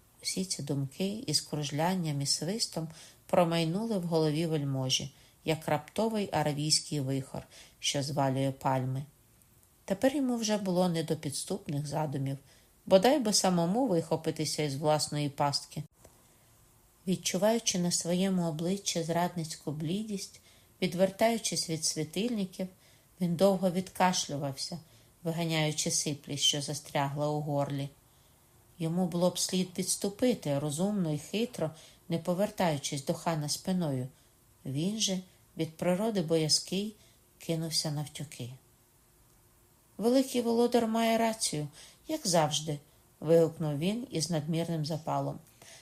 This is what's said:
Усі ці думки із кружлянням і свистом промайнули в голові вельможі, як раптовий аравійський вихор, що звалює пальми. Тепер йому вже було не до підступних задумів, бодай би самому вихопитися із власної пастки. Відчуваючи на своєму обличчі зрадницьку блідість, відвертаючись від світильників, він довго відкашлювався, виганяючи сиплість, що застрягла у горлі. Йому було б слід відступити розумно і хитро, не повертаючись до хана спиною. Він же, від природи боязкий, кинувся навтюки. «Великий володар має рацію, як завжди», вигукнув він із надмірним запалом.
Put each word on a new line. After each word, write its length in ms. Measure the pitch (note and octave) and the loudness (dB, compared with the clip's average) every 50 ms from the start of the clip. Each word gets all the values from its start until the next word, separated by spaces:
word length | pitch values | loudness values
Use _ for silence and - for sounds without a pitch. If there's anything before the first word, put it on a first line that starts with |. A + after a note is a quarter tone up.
| _ _ _ _ - | _ _ _ _ -8
Усі 220 | - - F#3 F#3+ | -4 -4 -4 -4
ці 180 | F#3 - - C#3 | -4 -4 -6 -4
думки 600 | D3 D3 C#3+ C#3 C3+ - - F#3+ G3 G#3 A3 C4+ | -2 -2 -2 -2 -4 -4 -4 -2 -2 -2 -4 -4
із 140 | - - - | -2 -2 -2
кружлянням 800 | - - D#3+ D3+ D3+ C#3 D3+ C#3+ D#3+ F3+ F#3+ F#3 E3 D#3 C#3+ C#3 | -2 -2 -4 -4 -4 -2 -2 0 2 2 2 0 0 0 -2 -2
і 40 | C#3 | 0
свистом 640 | C#3 - - D#3 E3 G#3 A#3 - - - E3 D#3+ D#3 - - - - - - _ - - | 0 0 -2 -2 -4 -2 -2 -4 -4 -4 -6 -6 -6 -10 -16 -20 -20 -20 -20 _ 2 4
промайнули 640 | F3+ F3 E3+ E3+ E3 E3 D#3+ E3+ G3+ A#3 A3+ G#3+ | 4 4 4 4 2 2 2 0 -2 -2 0 -2
в 60 | F#3+ F3 | -2 0
голові 420 | E3 E3+ D#3+ D#3 D#3 D3 D#3 E3+ | 0 2 2 4 4 2 2 0
вельможі, 680 | D#3+ D#3+ D3+ C#3+ C#3+ C3+ C3 C3 C3 - - D3 C3+ - - - - _ _ _ | 0 0 0 0 0 -2 -2 0 0 0 0 -2 -6 -12 -18 -20 -20 _ _ _
як 220 | D#3 D#3 D#3 - | -2 -2 -2 0
раптовий 600 | - D3+ D3 - - - - A3 A3+ A3 G#3+ G3 - | -2 -2 -2 -2 -4 -2 -2 0 0 0 -2 -2 0
аравійський 680 | - D#3 D3 D3+ C#3+ C#3+ D3+ D#3 D3+ - - - D3+ D3 | 0 0 0 0 0 0 2 2 2 0 0 -2 -4 -2
вихор, 480 | C3+ C3+ C#3 C3+ B2+ - - - - - - - - - - _ | -2 0 -2 -2 -4 -6 -10 -12 -12 -12 -20 -20 -20 -20 -18 _
що 240 | - - - C#3+ C#3 | -6 -2 -2 -2 -2
звалює 480 | D3 C#3 C#3+ C#3 C3+ C3 C3+ C3+ C3+ | -2 0 0 0 2 2 2 0 -2
пальми. 520 | C3+ - - C#3 C3 C3 B2+ B2+ C3 D3 D3+ - - _ _ _ _ _ - _ _ - - _ _ _ _ | -2 -2 -2 0 0 0 0 -2 -4 -4 -6 -10 -16 _ _ _ _ _ -20 _ _ -20 -20 _ _ _ _
Тепер 300 | - G3 F#3+ - C4+ C4+ | -4 -2 2 2 2 2
йому 220 | D4 C4+ B3 B3 | 2 0 0 0
вже 200 | A#3 A3+ G#3+ G#3+ | 0 0 0 0
було 320 | G3+ G#3 F#3+ F3 F3+ F#3 F3+ | 0 0 2 2 4 4 4
не 140 | E3 E3 D#3+ | 2 0 0
до 120 | D#3 D#3+ | 0 -2
підступних 720 | D#3 - D3 C3+ - - - F#3 - - - D3 C#3+ D3+ | -2 -2 -6 -6 -6 -4 -4 -6 -6 -4 -4 -4 -4 -4
задумів, 500 | C#3 C3+ D#3+ D#3 C#3+ C#3 C#3+ C3+ C3+ C#3 C3+ - - - - _ _ _ _ _ | -2 -2 -2 -2 -2 -2 -2 -2 -2 -4 -6 -10 -18 -20 -20 _ _ _ _ _
бодай 340 | - F#3 F#3+ F#3 B3 D4+ D4+ | 6 6 8 8 6 6 6
би 140 | A3+ G#3+ G3 | 4 2 2
самому 540 | - - F#3+ F3+ E3+ E3+ E3+ G3 A#3+ C#4 | 4 4 4 4 4 2 2 2 2 2
вихопитися 760 | A#3 F3+ E3 E3 - E3 D#3+ - D#3+ D#3+ - D#3 D3 - - D3+ | 2 2 0 2 0 -2 -2 -2 -4 -2 -2 -4 -2 -2 -2 -2
із 120 | C#3+ C3+ | -2 -2
власної 540 | C#3 D#3 D3+ D3+ D3+ - - D3+ D3 D3 C#3 | 0 2 2 2 2 0 -2 -2 -2 -2 -2
пастки. 540 | C3+ - D3 C#3+ C3+ - - - - D3+ D3+ - _ _ - - - - _ _ _ _ _ _ - - - - _ _ _ _ _ _ _ | 0 0 0 0 0 -2 -6 -6 -10 -12 -12 -12 _ _ -20 -20 -20 -20 _ _ _ _ _ _ -20 -20 -20 -20 _ _ _ _ _ _ _
Відчуваючи 720 | F#3+ F3+ F3 - - - F3 G3 G#3+ A#3 A#3 - - - F3+ | -2 -2 -2 -2 -2 0 2 4 4 4 2 0 0 0 2
на 120 | F3 F3 | 0 2
своєму 540 | F3 - - E3 F3+ F3+ F#3+ G3 F#3+ F3+ E3+ | 0 0 0 0 2 2 2 2 2 2 2
обличчі 580 | E3 D#3 D#3 - F3 G3 G3 - - - F3 E3 | 0 -2 -2 -2 -2 -2 -2 -2 -2 -2 -2 -2
зрадницьку 680 | D#3+ E3 E3+ F3 F3 E3+ F3 D#3+ D#3+ - - - D#3+ | 0 2 2 0 0 -2 -4 -6 -6 -8 -8 -8 -6
блідість, 720 | C#3+ D3+ E3 D3+ F#3+ G#3 A3 A3 G3+ F#3+ - - - - - - - - - - _ _ | -6 -4 -4 -4 -4 -4 -4 -6 -6 -8 -8 -12 -14 -20 -20 -20 -20 -20 -20 -20 _ _
відвертаючись 880 | F#3 F3+ F3+ F3 G3 F#3+ F#3+ - A3 A3+ A#3 G#3+ - - F3 D#3+ - - | -4 -2 2 2 2 2 4 2 2 2 2 0 -2 -4 -4 -4 -2 -4
від 160 | D#3+ D#3 D#3+ | -4 -2 -2
світильників, 840 | - - D#3 D#3 D3+ - F#3 G#3+ B3 A#3+ G#3 F#3+ F#3 - - F#3 F#3 - - - - - - _ _ _ - | -2 -2 -2 -4 -4 -2 -2 -2 -2 -2 -2 -4 -4 -4 -8 -8 -8 -10 -18 -20 -20 -20 -20 _ _ _ -2
він 140 | F#3 E3+ E3+ | 0 0 4
довго 360 | D3+ F#3+ G3+ F#3+ F3+ F#3+ F#3 | 6 6 6 6 4 2 0
відкашлювався, 1080 | D#3+ F#3+ F#3 - - - F#3 F3+ F#3 - - - D3 C#3 D3 C#3 C3+ - - - F3+ D3+ - - - - - - _ _ - | 0 0 -4 -4 0 2 2 4 4 0 -2 -4 -4 -4 -4 -4 -6 -6 -8 -10 -10 -12 -14 -20 -20 -20 -20 -20 _ _ -6
виганяючи 680 | E3 D#3+ E3 E3+ D#3+ D#3+ D#3 D#3 D3+ D3 - - E3+ | -4 -2 -2 -2 0 0 2 0 0 0 -2 -2 -2
сиплість, 520 | - - - D#3 C#3+ C#3+ - - C#3+ C#3 - | -2 0 0 -2 -4 -4 -6 -8 -4 0 2
що 180 | - - D3 | 2 2 0
застрягла 680 | C3+ - D3 - - - - D3 C#3 C#3 C#3 D3+ D3 D3+ | -2 -4 -6 -8 -8 -4 0 0 0 0 0 -2 0 0
у 120 | D3+ D3+ | 0 -2
горлі. 480 | D3+ D#3 C#3+ C#3+ C#3+ C#3 C#3+ C3+ - C#3 - - _ _ _ _ _ - - _ _ _ _ - _ - - - | -2 0 0 0 0 0 -2 -4 -6 -6 -10 -18 _ _ _ _ _ -20 -20 _ _ _ _ -20 _ -20 -8 -6
Йому 280 | D#3+ D#3+ E3+ F3+ F#3 | -4 -2 0 0 0
було 220 | E3 F3 F3 F3+ F3+ | 0 2 2 2 2
б 100 | F3+ - | 2 0
слід 300 | - - F#3+ F#3 F#3 F#3 - | -2 0 0 0 0 0 -2
відступити 800 | - F#3 - - - - G3+ G3+ - B3+ B3+ A#3 B3 - D3 C#3 C#3 | -4 -2 -2 -2 -2 -2 -4 0 2 2 2 2 0 0 -2 -2 0
розумно 540 | D3+ D3+ C#3+ D3+ F#3 G#3 G#3+ G3+ F3 D#3 D3+ | 0 -2 0 0 0 0 2 0 0 0 0
і 40 | |
хитро, 540 | D3 - - - G#3 A#3 A#3+ - - E3 D#3 D#3+ - - - - _ _ - | -2 -4 -4 -2 -2 -2 -2 -2 -4 -4 -4 -4 -10 -18 -20 -20 _ _ -4
не 80 | E3+ | -4
повертаючись 880 | E3 E3 F3+ F3 F3 G#3 G#3+ - - F#3+ E3 D3 C#3 - - D#3+ C#3 - | -2 -2 -2 0 0 0 -2 0 0 0 0 0 0 -2 -4 -6 -4 -2
до 80 | - E3+ | -4 -4
хана 360 | E3+ - F3 E3 D3+ D3 D3 | -2 -2 -2 -2 -2 -2 -4
спиною. 580 | - - - F#3+ F#3 F3+ E3+ D3 C3+ B2+ B2 D3+ - _ _ _ _ _ _ _ _ _ - | -4 -4 -2 -2 0 0 0 0 0 -2 -4 -6 -10 _ _ _ _ _ _ _ _ _ -8
Він 340 | C3+ C3 C#3+ E3 G3 G#3+ A3+ | -4 -2 0 0 0 0 0
же, 200 | G#3 G3 F#3+ F#3 F#3 - - _ _ _ _ | 0 0 0 -2 -4 -10 -20 _ _ _ _
від 200 | - D#3+ D#3+ - | -6 -6 -6 -4
природи 440 | - E3+ F3 F3+ F3+ A3 A#3 G#3+ F#3+ | -2 0 0 2 2 0 0 0 0
боязкий, 720 | D#3+ D#3+ E3 D#3+ D#3 D3 - - - - F3+ G3 G#3 A3 - - - - _ _ _ _ _ _ | 0 2 2 2 4 4 2 2 0 -2 -2 -2 -2 -4 -8 -12 -20 -20 _ _ _ _ _ _
кинувся 520 | - - E3 D#3+ E3 D#3+ D#3+ - - D#3+ | -4 -2 -2 -2 -2 -2 -2 -2 -2 -2
навтюки. 580 | C#3+ D3 D3 - - - D3 - - - A#2+ A#2+ C3 - _ _ _ _ _ _ _ _ _ _ _ _ _ _ _ _ _ _ _ _ _ _ _ _ _ _ _ | -4 -4 -6 -6 -10 -12 -12 -12 -10 -12 -12 -12 -12 -16 _ _ _ _ _ _ _ _ _ _ _ _ _ _ _ _ _ _ _ _ _ _ _ _ _ _ _
«Великий 440 | - G3 A#3 B3+ C#4 C4 - - B3 | 0 2 4 6 4 4 4 0 0
володар 460 | A3+ A#3 A#3 A#3 A#3+ A#3+ A#3+ A#3 A#3 | 0 2 4 4 4 4 4 4 4
має 300 | A3 A3 A3+ A3+ A3+ A3+ | 2 2 2 2 4 4
рацію, 500 | A3+ A3+ A3+ A3 - - - D#3 D3+ D3+ D3 - - - - - - - | 4 2 2 0 -2 -4 -2 -2 -2 -4 -6 -8 -16 -20 -20 -20 -16 -6
як 200 | - D#4 D4+ - | -6 -6 -4 0
завжди», 520 | G3+ E3+ E3+ D3+ C#3+ D#3 D#3 D#3 D#3+ D3 C#3+ - - _ _ _ _ _ _ | 2 4 4 4 4 2 -2 -2 -4 -6 -6 -8 -16 _ _ _ _ _ _
вигукнув 580 | - D3+ E3 E3+ E3 D#3 D#3+ - D#3+ D3+ D3 | 2 6 6 6 6 4 2 -2 -2 -2 0
він 300 | C#3 E3 F#3+ G#3+ A#3+ B3 - | 0 0 0 -2 -2 -6 -4
із 180 | - E3 D#3+ F3 | -4 -4 -2 0
надмірним 560 | F3 D#3 D#3 D#3 D#3+ E3 E3 - E3+ D#3+ D3+ | -2 -2 0 0 0 0 0 0 -2 -2 -2
запалом. 540 | D3 E3 D3 - D3 C#3+ C#3 C#3 C#3 - - - - - - - - - - | -2 -4 -4 -4 -2 -2 -2 -2 -4 -6 -8 -14 -20 -20 -20 -20 -20 -20 -20